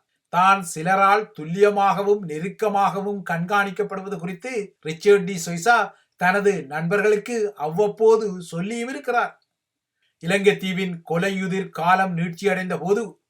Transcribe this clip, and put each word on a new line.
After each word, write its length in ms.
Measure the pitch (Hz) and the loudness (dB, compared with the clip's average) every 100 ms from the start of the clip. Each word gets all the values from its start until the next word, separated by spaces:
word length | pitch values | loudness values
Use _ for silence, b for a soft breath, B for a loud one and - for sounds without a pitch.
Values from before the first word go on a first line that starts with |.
| _ _ _ | _ _ _
தான் 280 | 170 190 196 | 2 4 4
சிலரால் 600 | 170 160 170 190 196 208 214 | 0 -6 0 4 4 4 0
துல்லியமாகவும் 920 | - 160 180 202 202 196 180 202 208 175 | -12 -8 2 4 4 2 2 0 0 -2
நெருக்கமாகவும் 920 | 151 190 - 214 202 190 185 196 202 | -6 -8 -4 -2 2 0 0 -6 -8
கண்காணிக்கப்படுவது 920 | 180 165 180 208 196 190 202 196 190 190 | -4 -4 0 0 0 -4 -6 -6 -8 -8
குறித்து 360 | 175 180 254 247 143 _ | -8 -10 -8 -8 -8 _
ரிச்சர்ட் 420 | 156 165 202 202 | -12 0 4 4
டி 120 | 180 185 | 2 -6
சொய்சா 400 | 170 170 214 233 - b b _ | -6 -2 2 2 0 b b _
தனது 360 | 180 202 196 175 | 0 2 2 0
நண்பர்களுக்கு 720 | 135 151 170 202 208 208 220 233 208 - | -6 -6 -2 0 2 0 -2 -4 -4 -4
அவ்வப்போது 720 | 151 170 208 208 220 220 214 185 | -6 0 -2 2 4 4 2 -8
சொல்லியும் 480 | 170 165 196 233 240 | -10 -8 -6 -6 -6
இருக்கிறார். 440 | 277 262 240 190 - _ _ _ _ _ _ _ _ | -6 -2 -2 -2 -8 _ _ _ _ _ _ _ _
இலங்கை 320 | 165 202 196 175 | -2 4 4 2
தீவின் 380 | 190 180 185 170 - | -2 -4 -4 -6 -4
கொலையுதிர் 640 | 170 196 190 190 190 180 | -2 0 -2 -4 -4 -6
காலம் 440 | - 170 185 190 170 | -2 2 4 2 -2
நீட்சியடைந்த 580 | 180 170 196 185 185 170 | -4 -2 -2 -2 -2 -4
போது 220 | 170 214 208 - | 0 0 0 -12